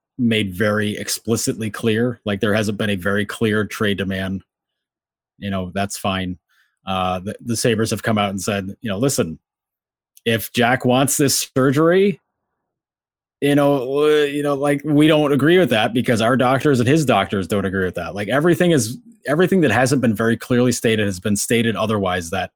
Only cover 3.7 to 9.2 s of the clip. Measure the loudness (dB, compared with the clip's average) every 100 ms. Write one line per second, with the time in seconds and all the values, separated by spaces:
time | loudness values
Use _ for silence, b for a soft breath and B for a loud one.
3.7 | -2 -2 -2 -4 -6 -6 -8 -10 _ _
4.7 | _ _ _ _ _ _ -12 -8 -6 -6
5.7 | -4 -6 -4 -4 -4 -4 -8 _ _ _
6.7 | _ -6 -2 -2 -4 -8 -10 -6 -2 0
7.7 | 0 0 -2 -2 0 0 -2 -4 -4 -6
8.7 | -10 -8 -2 -2 -2